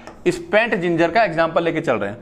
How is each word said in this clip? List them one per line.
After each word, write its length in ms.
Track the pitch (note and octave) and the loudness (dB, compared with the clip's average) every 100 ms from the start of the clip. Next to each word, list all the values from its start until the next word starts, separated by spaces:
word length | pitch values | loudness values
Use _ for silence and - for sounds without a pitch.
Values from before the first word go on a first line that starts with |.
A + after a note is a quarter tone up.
| - - F3 | -20 -6 -2
स्पेंट 460 | F3 E3+ G3+ A3+ | -2 0 0 2
जिंजर 360 | G#3 F3 E3 E3+ | 0 0 2 2
का 140 | A3+ | 2
एग्जांपल 380 | G#3+ D#3 E3 E3+ | 2 2 0 0
लेके 180 | E3 D#3+ | 0 0
चल 160 | D3+ A2+ | 0 -2
रहे 140 | G2+ | -2
हैं 80 | G#2 | -8